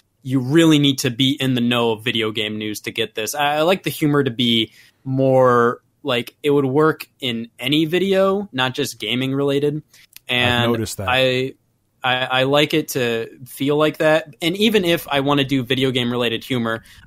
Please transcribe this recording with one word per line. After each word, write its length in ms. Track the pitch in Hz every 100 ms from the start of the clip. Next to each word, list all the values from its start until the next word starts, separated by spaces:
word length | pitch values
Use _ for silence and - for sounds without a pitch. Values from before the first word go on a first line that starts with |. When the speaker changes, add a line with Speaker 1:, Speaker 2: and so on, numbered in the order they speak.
| _ _
Speaker 1:
you 180 | 131 131
really 380 | 123 160 160 151
need 200 | 143 135
to 120 | 131
be 200 | 117 131
in 240 | 143 131
the 80 | 123
know 300 | 120 120 117
of 120 | 110
video 260 | 113 110 110
game 280 | 107 107 107
news 220 | 107 104
to 100 | 113
get 240 | 104 113
this. 200 | - 107
I, 220 | 147 143 151
I 60 |
like 220 | 160 190
the 60 | 151
humor 320 | - 151 143
to 80 | 135
be 420 | 117 120 117 107 - - _
more, 800 | 135 131 135 131 127 120 120 123 _ _
like, 300 | 139 120 120 -
it 80 | 147
would 140 | 143
work 440 | 135 143 156 139 - _
in 280 | 131 113 117 -
any 240 | 123 151
video, 640 | 160 180 196 190 196 196 196
not 220 | 131 127
just 240 | 127 127 -
gaming 340 | 107 123 131
related. 520 | 139 143 139 147 151 - - _ - -
And 340 | 123 123 120
Speaker 2:
I've 60 | 120
noticed 260 | 117 107 -
that. 120 | 101
Speaker 1:
I, 460 | 127 131 127 131 - _ _ _ _
I, 120 | 127
I 280 | 127 127 131
like 320 | 131 143 147
it 140 | 160 147
to 400 | 139 120 113 110 - 127
feel 300 | - 139 147
like 220 | 156 147
that. 360 | 156 160 160 -
And 140 | 170 196
even 280 | 220 220
if 220 | 175 170 -
I 120 | 139
wanna 240 | 139 143
do 180 | 131 135
video 300 | 117 131 131
game 180 | 127 120
related 320 | 123 117 113
humor, 400 | - 123 113 113 - -